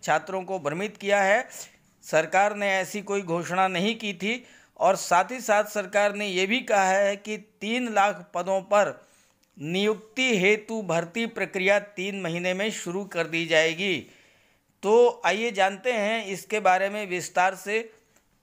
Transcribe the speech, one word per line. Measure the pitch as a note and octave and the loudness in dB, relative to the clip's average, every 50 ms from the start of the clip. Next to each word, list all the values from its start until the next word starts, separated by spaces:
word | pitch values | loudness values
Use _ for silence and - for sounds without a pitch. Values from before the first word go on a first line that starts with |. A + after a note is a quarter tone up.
| - | -2
छात्रों | F3+ D#3 D#3+ - - F#3+ F#3+ F#3 | 0 0 0 0 -4 -8 -8 -6
को | F3+ F#3+ F#3 | -6 -8 -4
भ्रमित | C#3 C#3+ D3+ E3+ G3+ G#3+ - | -4 -4 -4 -4 -6 -8 -8
किया | - G3+ G3 G3+ G3+ | -8 -2 0 2 4
है। | G3 F#3+ G3+ A#3+ B3+ - - - - - _ _ _ _ _ _ _ | 4 4 2 2 0 -4 -12 -16 -18 -18 _ _ _ _ _ _ _
सरकार | - - D#3 D#3+ E3 F#3 F#3 G3+ G#3 G#3 | 0 0 0 2 4 2 2 2 2 0
ने | G3+ G3+ G3+ | -2 -2 0
ऐसी | F#3+ F#3+ F#3 F3+ - G#3 G3 | 0 0 -2 -4 -6 -10 -6
कोई | G3+ G3+ G3+ G3 | -4 -4 -4 -2
घोषणा | E3+ E3 F3 E3+ C#3+ F3 F#3 F#3+ | -2 -4 -4 -4 -2 0 0 2
नहीं | F#3+ F#3 E3+ F#3+ G#3+ A#3 | 2 2 0 0 0 -2
की | A3+ A3+ G#3 G3 | -4 -6 -8 -8
थी | E3+ F#3 G#3 A#3 B3 B3 - - - - _ _ - | -6 -4 -4 -4 -6 -8 -16 -20 -20 -20 _ _ 0
और | - F3+ F#3+ | 2 2 2
साथ | - - - - F3 F#3+ F#3+ | 2 0 2 4 4 4 2
ही | B3+ B3+ | -4 -8
साथ | - - G#3 G#3 G#3+ | 0 2 2 2 2
सरकार | G#3 - G#3 F#3+ F3+ - G3+ G3+ G#3 G3 | 0 -4 -6 -6 -2 0 2 2 2 0
ने | G3+ G#3 | -2 -4
ये | G3+ F#3 F3+ F#3+ | -2 0 0 0
भी | G3 A3+ C4 B3 | 2 0 -2 0
कहा | A#3+ G#3+ G3+ F#3+ | 2 2 2 4
है | F#3 F#3+ G3 G3+ G3+ G3+ | 4 4 4 2 2 0
कि | G3+ G3+ G#3+ G#3+ | -2 -6 -8 -8
तीन | G#3 - _ _ _ - G#3 A#3 B3+ B3 A#3 G#3+ | -10 -10 _ _ _ -4 -2 -2 -2 -2 0 2
लाख | G3+ G3 G#3 F#3+ F3 F3 - - | 2 2 2 2 -4 -10 -8 -6
पदों | E3+ F3 F#3 F#3+ G3 F3+ | -4 -2 0 -2 -2 0
पर | - G#3 - F#3+ D#3 B2+ - - _ _ _ _ _ _ _ _ _ _ | 2 4 4 4 2 0 -8 -16 _ _ _ _ _ _ _ _ _ _
नियुक्ति | - C#3 D#3 F3 F#3+ G3+ G#3+ G#3+ - - - _ B3+ C4 C4 A#3 F#3+ | -12 -8 -4 -2 0 0 0 0 -2 -6 -10 _ -2 0 2 2 2
हेतु | F3+ G3+ G#3+ G#3+ G#3+ - A3+ A3 G#3 | 4 4 2 2 0 -8 -8 -8 -4
भर्ती | F3 D#3+ E3+ E3+ E3+ - A#3 A#3 | -2 0 -2 -2 -2 -4 -4 -4
प्रक्रिया | A3 A3 - F#3+ - - F#3+ F#3 F#3+ G3+ G3+ | -4 -4 -6 -6 -6 -4 -2 2 2 2 2
तीन | G3+ G3+ - - F#3 G3+ G3 G3 | 2 -4 -10 -8 -6 -6 -6 -6
महीने | F#3 E3 E3 F3 F3 F#3 F#3 | -6 -6 -4 -2 -2 -2 -2
में | F#3 G3+ A3 G#3 | -2 -2 -4 -4
शुरू | - - F3+ F3 G3 G3+ | -6 -8 -6 -6 -6 -8
कर | G3+ - E3+ E3 | -6 -4 -4 -4
दी | D#3 D#3+ E3 E3+ | -2 -2 -4 -2
जाएगी। | D#3 D#3+ D#3 D#3+ E3 E3 E3 G3 G3+ F3+ C3 F#2+ - - _ _ _ _ _ _ _ _ _ _ _ _ _ - | 2 2 4 4 2 0 -2 -2 -2 -2 -4 -6 -12 -20 _ _ _ _ _ _ _ _ _ _ _ _ _ 0
तो | G3 G#3+ A#3+ A#3+ A#3+ A#3+ - - | 4 6 6 6 6 4 2 0
आइए | E3+ F3+ A3 A3+ A#3 G3+ | 0 0 0 -2 -2 0
जानते | G3 F#3+ G3 G3+ F#3+ - B3+ B3 | 2 2 2 0 -2 -4 -2 -2
हैं | A3 G3+ G#3 A3+ A3+ G#3+ | 0 0 -2 -2 -4 -4
इसके | F#3+ G3 E3+ - - G#3+ G#3+ | -6 -8 -8 -6 -6 -6 0
बारे | G3 F#3 F3+ F#3 G3 G3 | 4 4 4 4 2 -2
में | G3+ G#3+ G#3 | -4 -6 -6
विस्तार | F#3 F3+ F3+ D3+ - - F3+ F3+ F#3+ F#3+ | -6 -6 -6 -6 -2 0 2 2 2 0
से | F3+ - G3+ G#3 A3 A3+ A3 - _ _ _ _ _ _ _ _ _ | -4 -6 -4 -4 -4 -4 -6 -14 _ _ _ _ _ _ _ _ _